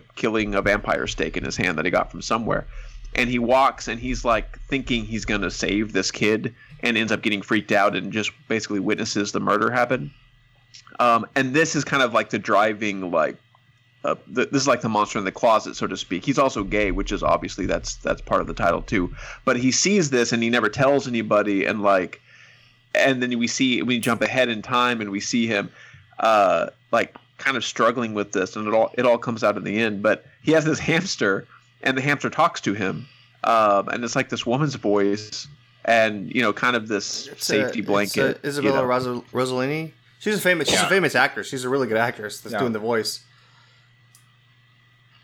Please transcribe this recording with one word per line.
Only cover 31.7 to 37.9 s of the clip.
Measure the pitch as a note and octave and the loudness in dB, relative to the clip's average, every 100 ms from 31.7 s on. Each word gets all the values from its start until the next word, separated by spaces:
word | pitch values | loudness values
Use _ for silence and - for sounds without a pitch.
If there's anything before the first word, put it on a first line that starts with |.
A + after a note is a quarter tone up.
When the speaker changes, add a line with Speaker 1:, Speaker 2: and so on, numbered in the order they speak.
| _ | _
Speaker 1:
and | C3 C3 | -4 -2
the | |
hamster | C#3 C#3+ B2 | 0 0 -2
talks | - E3 - | 0 0 0
to | - | -4
him, | G2+ F#2+ - - _ _ _ | -2 -4 -6 -12 _ _ _
um, | - A2+ G#2+ G2+ G2 | 2 4 6 4 2
and | A2+ | -4
it's, | A#2 C#3 | -2 -2
like, | C3 | -2
this | A2 A#2 | -4 0
woman's | B2+ D3+ A#2 | 0 0 0
voice, | G#2+ G#2 G2+ G#2 G#2+ - - - _ _ - | 0 2 2 0 -6 -14 -14 -20 _ _ 2
and, | A2+ A2 G#2 F#2+ | 4 4 0 -4
you | B2 | 0
know, | A2+ | 0
kind | G2+ B2 B2 | 2 0 0
of | A2 | 0
this | G2+ - - - | -2 -2 -8 -10
Speaker 2:
It's, | - - | -8 -2
Speaker 1:
safety | - C3 A#2+ | 0 0 -2
Speaker 2:
uh, | |
it's, | |
uh, | G2+ | 0